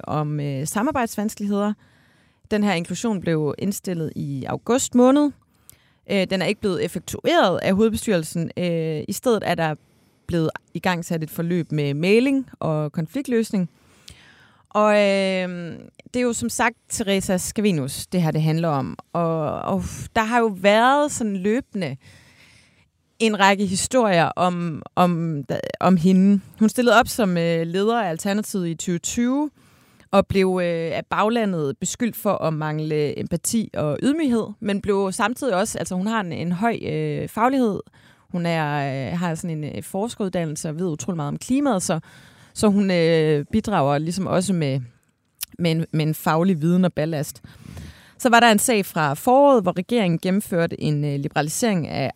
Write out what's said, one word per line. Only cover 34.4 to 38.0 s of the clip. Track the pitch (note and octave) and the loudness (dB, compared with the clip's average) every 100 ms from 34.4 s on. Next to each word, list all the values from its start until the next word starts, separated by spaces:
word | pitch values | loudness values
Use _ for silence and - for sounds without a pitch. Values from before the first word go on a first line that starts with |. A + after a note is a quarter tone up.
| G#3 G#3 | -2 -6
men | G3+ G3 | -4 -2
blev | G3 G3 G3 | 0 0 0
samtidig | F#3 G#3 B3 C4+ F#3 | 0 -2 -2 -2 0
også, | G3+ - | -2 -4
altså | E3+ F3+ | -6 -4
hun | G3+ | -2
har | A3+ | -2
en, | F3+ | -4
en | - E3 | -4 -4
høj, | F3 A#3 G#3 | -2 -2 -2
øh, | - D#3 D#3 D3 B2+ | -4 -4 -4 -4 -6
faglighed. | - A#3+ C#4 A#3 F#3 - _ | 0 2 2 0 -2 -8 _